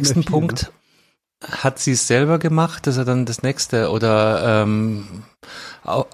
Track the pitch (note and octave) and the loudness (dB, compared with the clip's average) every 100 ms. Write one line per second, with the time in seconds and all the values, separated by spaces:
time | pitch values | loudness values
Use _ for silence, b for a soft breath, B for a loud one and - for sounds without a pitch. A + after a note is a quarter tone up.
0 | C#3+ D3 D#3+ D#3 E3 - - - _ _ | 2 2 2 0 0 -4 -8 -12 _ _
1 | _ _ _ _ - - C3+ - C#3 B2 | _ _ _ _ -12 -4 -4 -2 0 0
2 | - A#2+ D3 E3 D#3+ D#3+ E3 - C#3+ B2+ | 2 2 4 2 2 2 0 -2 -2 0
3 | B2 B2+ A#2 A2+ C3 - - A#2 E2+ G#2+ | 0 0 0 -2 -4 -4 -2 0 2 2
4 | A2+ G#2+ G#2+ G#2 A#2 G#2+ G#2+ G#2+ A2 G#2 | 2 4 4 2 2 2 2 0 0 -4
5 | G2+ F#2 - _ - B B B - A#2+ | -8 -16 -18 _ -20 B B B -4 -4
6 | - | -2